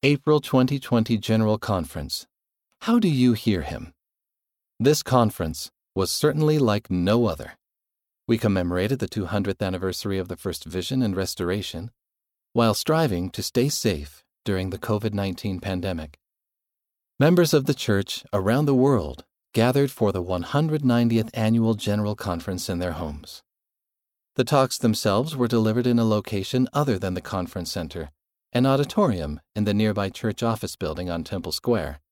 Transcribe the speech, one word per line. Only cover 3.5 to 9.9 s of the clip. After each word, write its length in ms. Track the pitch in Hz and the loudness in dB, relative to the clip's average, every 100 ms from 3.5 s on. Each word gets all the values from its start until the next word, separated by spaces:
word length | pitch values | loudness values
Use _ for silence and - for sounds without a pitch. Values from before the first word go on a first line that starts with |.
| 95 | 0
him? 300 | 71 73 - _ _ _ _ _ _ _ _ _ | -2 -8 -12 _ _ _ _ _ _ _ _ _
This 220 | 123 151 | 2 2
conference 720 | - 127 113 - 82 76 - _ _ - | 2 4 4 0 -6 -6 -12 _ _ -4
was 160 | 95 | -2
certainly 480 | - 147 151 151 156 | 2 0 2 2 4
like 320 | 123 104 - | 2 2 0
no 340 | 90 90 113 117 | 0 2 2 2
other. 280 | 80 - - _ _ _ _ _ _ - | -2 -10 -16 _ _ _ _ _ _ -2
We 100 | 113 | 0
commemorated 640 | 110 98 87 90 101 131 | 2 2 0 0 0 -2
the 80 | 98 | -4
two 180 | - 90 | -4 -2
hundredth 340 | 104 98 95 | -2 -2 -2
anniversary 600 | 98 92 95 | -4 -2 -4